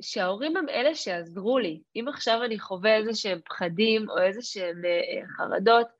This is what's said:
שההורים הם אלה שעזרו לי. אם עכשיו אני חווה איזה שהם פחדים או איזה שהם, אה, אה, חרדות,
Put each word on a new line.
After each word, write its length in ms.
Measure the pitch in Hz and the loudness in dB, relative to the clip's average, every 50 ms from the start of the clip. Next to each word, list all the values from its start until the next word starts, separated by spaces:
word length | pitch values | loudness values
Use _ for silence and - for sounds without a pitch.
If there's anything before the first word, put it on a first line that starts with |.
שההורים 560 | - - - 226 185 185 196 208 277 311 330 | -12 -8 -4 -2 0 0 0 -2 -2 -2 -2
הם 120 | 381 330 262 | -2 -2 -2
אלה 260 | - 233 254 302 320 | 0 0 2 0 0
שעזרו 640 | - - 208 180 175 170 170 170 196 190 220 262 262 | 0 -4 -4 -4 -6 -6 -8 -10 -4 -2 0 2 2
לי. 220 | 220 170 156 156 - _ - | 0 0 -4 -8 -12 _ -10
אם 120 | 214 233 277 | -8 -6 -6
עכשיו 360 | 277 - - 240 226 226 247 | -8 -4 0 0 2 2 0
אני 140 | 233 220 208 | -2 -4 -6
חווה 380 | - - 190 180 185 220 220 | -6 -8 -6 0 4 4 4
איזה 180 | 214 214 226 226 | 4 2 0 -4
שהם 260 | 208 - 202 180 165 - | -4 -4 -4 -4 -4 -6
פחדים 640 | - - - 180 175 165 185 220 220 220 220 214 - | -10 -6 -4 -4 -2 2 2 4 4 4 2 0 0
או 120 | 202 175 | 2 2
איזה 200 | 185 190 196 233 | 2 2 2 -2
שהם, 420 | 247 - - 208 185 170 170 175 175 | -8 -10 -8 -6 -6 -6 -4 -4 -2
אה, 60 | 175 | 0
אה, 360 | 175 175 - - - - - 190 - | 0 0 0 -2 -4 -6 -8 -10 -6
חרדות, 500 | - - 98 - - 196 220 233 233 233 - _ | -6 -4 -2 0 2 6 6 6 6 6 2 _